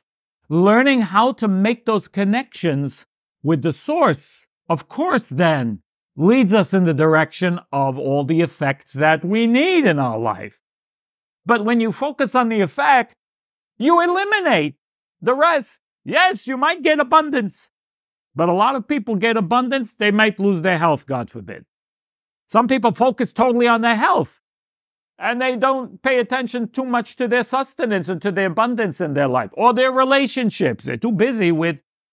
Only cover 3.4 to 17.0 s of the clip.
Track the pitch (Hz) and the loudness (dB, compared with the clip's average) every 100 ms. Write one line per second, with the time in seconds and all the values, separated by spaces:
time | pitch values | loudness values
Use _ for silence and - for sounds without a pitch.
3.4 | 139 160 156 143 - 320 262 139 - - | -2 0 -2 -4 -4 0 2 0 -6 -18
4.4 | - _ - 165 - - 349 269 - 131 | -20 _ -6 -6 -6 -6 -2 -2 -2 0
5.4 | 170 151 117 104 _ _ _ - 170 254 | 2 2 -2 -6 _ _ _ -2 2 4
6.4 | 202 214 185 196 175 147 156 156 156 - | 4 2 2 2 2 2 2 2 0 -2
7.4 | 180 175 - 139 135 131 135 139 143 165 | -4 -4 -4 -4 -2 -4 -2 -2 0 0
8.4 | 165 - 139 139 _ 131 151 156 175 214 | 0 -2 -4 -4 _ 0 2 2 0 0
9.4 | 233 240 339 359 254 147 127 113 117 98 | 2 2 2 2 2 2 -2 -2 -4 -4
10.4 | 101 - _ _ _ _ _ _ _ _ | -10 -18 _ _ _ _ _ _ _ _
11.4 | 175 233 208 240 226 - 285 - 262 254 | -2 0 0 0 0 -2 -6 -4 -2 0
12.4 | 233 220 208 - 277 269 233 _ _ _ | 0 0 -2 0 2 2 0 _ _ _
13.4 | _ _ _ - 269 339 349 359 403 415 | _ _ _ -4 2 2 2 0 -2 -2
14.4 | 339 196 147 - _ _ _ _ 180 269 | 0 0 0 -6 _ _ _ _ -2 2
15.4 | 320 311 226 - _ _ - 269 370 240 | 2 0 -4 -14 _ _ -4 2 2 0
16.4 | - 262 294 349 285 302 | -6 -2 -2 0 0 0